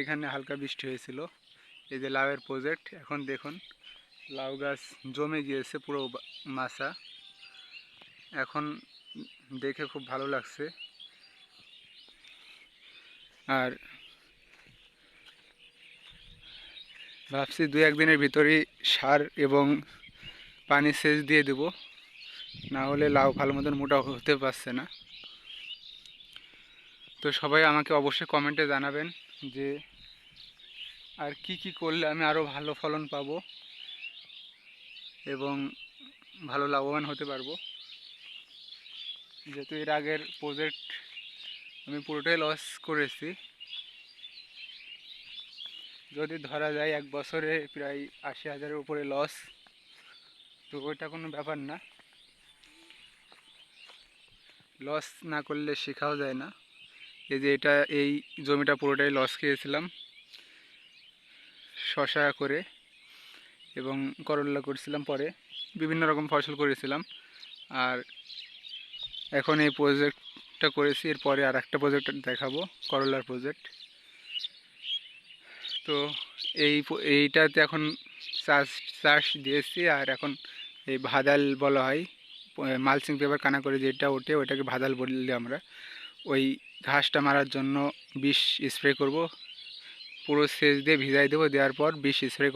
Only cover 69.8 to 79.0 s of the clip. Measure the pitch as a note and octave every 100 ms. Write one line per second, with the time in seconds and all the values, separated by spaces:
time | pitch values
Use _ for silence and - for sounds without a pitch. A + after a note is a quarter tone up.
69.8 | C#3+ C#3 D3 - - - - - D#3 D3
70.8 | C#3+ C#3 D#3+ C#3+ C#3+ C#3 C3+ B2+ - C#3+
71.8 | C#3+ C#3 C3+ C#3+ B2+ B2 C3+ C#3+ F#3 -
72.8 | - C#3 C3+ C3+ B2 B2+ C3+ - - -
73.8 | - - - - - - - - - -
74.8 | - - - - - - - - - -
75.8 | - C#3+ D3 D3 - - - - D3 D3
76.8 | C#3+ E3 D3 C#3+ C#3+ D#3+ D#3 D#3 D3+ D#3+
77.8 | D3+ - - - - - - C#3+ C#3 -
78.8 | - -